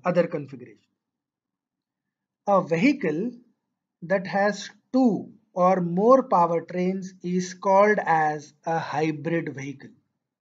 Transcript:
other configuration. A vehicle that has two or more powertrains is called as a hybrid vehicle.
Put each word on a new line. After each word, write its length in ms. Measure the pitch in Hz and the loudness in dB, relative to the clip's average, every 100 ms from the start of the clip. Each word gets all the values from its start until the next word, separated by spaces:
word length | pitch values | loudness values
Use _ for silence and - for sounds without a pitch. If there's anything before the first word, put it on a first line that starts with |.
other 220 | 180 175 170 | -2 0 0
configuration. 500 | 165 139 131 117 104 _ _ _ _ _ _ _ _ _ _ _ _ _ _ _ _ - | -2 -10 -16 -20 -20 _ _ _ _ _ _ _ _ _ _ _ _ _ _ _ _ 0
A 140 | 196 | 2
vehicle 680 | 147 165 233 285 180 151 226 - _ _ _ _ _ _ | 2 2 2 2 -2 -4 -6 -10 _ _ _ _ _ _
that 240 | 165 196 185 | -4 -4 -2
has 420 | 202 202 202 - - _ | -2 0 -2 -10 -20 _
two 400 | 262 254 185 - - _ | 2 2 0 -6 -18 _
or 260 | 185 180 190 | 0 2 2
more 480 | 175 175 220 269 254 | 0 0 4 4 4
powertrains 800 | 190 170 170 165 180 180 190 185 - | 2 2 0 -4 -4 -2 -4 -8 -12
is 320 | 175 180 180 | -4 -4 -4
called 440 | - 202 190 208 208 | -4 2 4 4 2
as 480 | - 160 156 151 143 _ - | 2 0 0 -2 -10 _ -4
a 120 | 160 | -4
hybrid 760 | - 139 160 147 147 170 160 | -4 -4 -2 -2 -4 -4 -4
vehicle. 360 | 135 135 135 117 - _ _ _ _ | -10 -12 -14 -18 -20 _ _ _ _